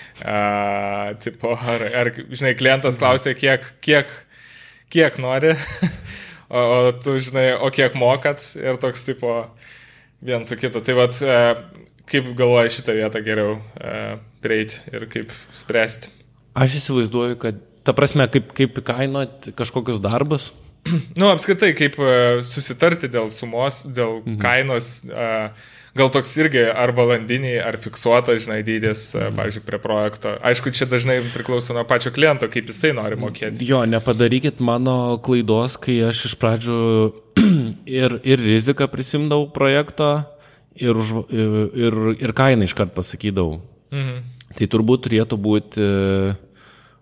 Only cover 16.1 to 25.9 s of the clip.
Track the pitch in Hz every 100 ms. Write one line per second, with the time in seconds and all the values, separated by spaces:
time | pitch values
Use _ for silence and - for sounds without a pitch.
16.1 | - _ _ _ - 131 143 - 131 110
17.1 | 120 120 120 113 104 - _ - 123 139
18.1 | 151 123 131 - - 135 - 107 123 139
19.1 | 139 135 - - - 117 131 123 110 101
20.1 | 117 147 151 - - - _ - 165 -
21.1 | - 196 170 - 185 202 135 147 143 135
22.1 | 123 123 123 123 - - 127 170 170 135
23.1 | 120 110 107 120 117 135 135 143 127 117
24.1 | 113 113 107 120 127 135 123 120 - 123
25.1 | 113 117 110 107 - - - -